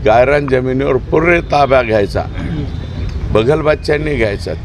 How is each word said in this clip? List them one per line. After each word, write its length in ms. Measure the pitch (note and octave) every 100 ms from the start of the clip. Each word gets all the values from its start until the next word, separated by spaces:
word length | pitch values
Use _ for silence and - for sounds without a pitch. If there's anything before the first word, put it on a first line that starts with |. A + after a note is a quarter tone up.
| A2
गायरान 400 | A#2 B2+ D3 C#3
जमिनीवर 500 | C3 B2+ C3 C#3+ B2+
पूर्ण 440 | - - E3+ E3+
ताब्या 420 | - D3 C#3 C3+
घ्यायचा, 400 | A#2 G#2+ G2+ G2 D#2+ F2+ - D#2 - - - - - - -
बघलबच्च्यांनी 840 | G#2+ A#2 D#3 D3+ D3+ - D3 D3+
घ्यायचा, 380 | C3+ A2 G#2 F2+ D#2+